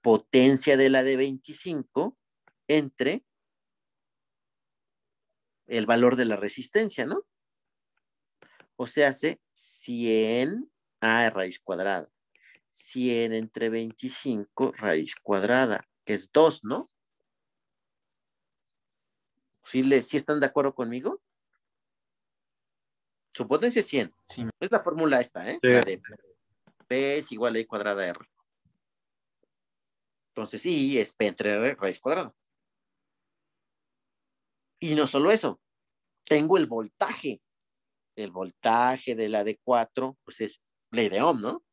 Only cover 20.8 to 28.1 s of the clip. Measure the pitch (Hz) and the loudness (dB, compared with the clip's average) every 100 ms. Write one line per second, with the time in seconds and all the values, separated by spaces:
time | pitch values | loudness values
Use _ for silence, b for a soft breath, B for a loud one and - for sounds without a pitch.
20.8 | 117 123 170 392 _ _ _ _ _ _ | -8 -6 -6 -8 _ _ _ _ _ _
21.8 | _ _ _ _ _ _ _ _ _ _ | _ _ _ _ _ _ _ _ _ _
22.8 | _ _ _ _ _ - 113 156 240 240 | _ _ _ _ _ -10 -2 0 2 0
23.8 | - 139 98 _ - - 113 - 185 196 | 0 -2 -4 _ -16 -8 -8 -6 -2 0
24.8 | 175 160 156 131 120 87 95 339 127 123 | 0 0 2 2 0 -8 -10 0 6 6
25.8 | 117 92 - - _ _ _ _ _ _ | 4 -4 -12 -20 _ _ _ _ _ _
26.8 | _ 127 139 147 147 110 120 113 110 110 | _ -2 0 -2 -6 -4 -2 -2 -4 -4
27.8 | 101 101 92 | -4 -2 -4